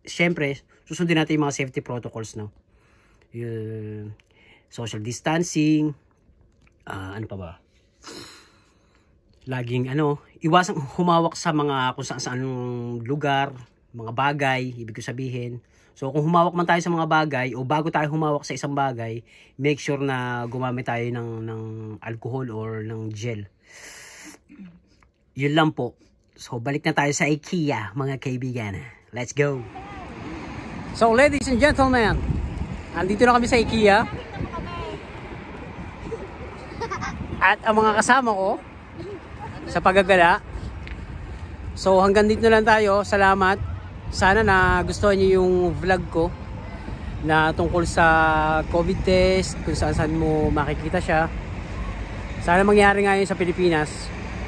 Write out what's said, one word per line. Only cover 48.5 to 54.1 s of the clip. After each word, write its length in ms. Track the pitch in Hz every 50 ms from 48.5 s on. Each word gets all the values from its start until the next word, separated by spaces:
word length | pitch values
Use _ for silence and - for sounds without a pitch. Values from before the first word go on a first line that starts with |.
| 156 156 156 - -
covid 260 | 170 170 175 190 175 -
test, 560 | 190 185 185 185 185 185 185 180 - - - -
kung 140 | - 156
saan-saan 400 | - 170 151 156 - 156 156 160
mo 320 | 165 160 156 156 156 151 151
makikita 500 | 147 151 147 139 151 147 - 160 160 185
siya. 240 | 180 - 170 156 160 160 - - - - - - - - - - - - - - - - - - - - - - -
Sana 220 | - 170 185 196
mangyari 400 | 208 208 208 202 202 202 202 202
nga 160 | 196 196 196
yun 80 | 196 190
sa 80 | 196
Pilipinas. 720 | 170 185 170 170 180 180 175 165 156 151 147 - - - -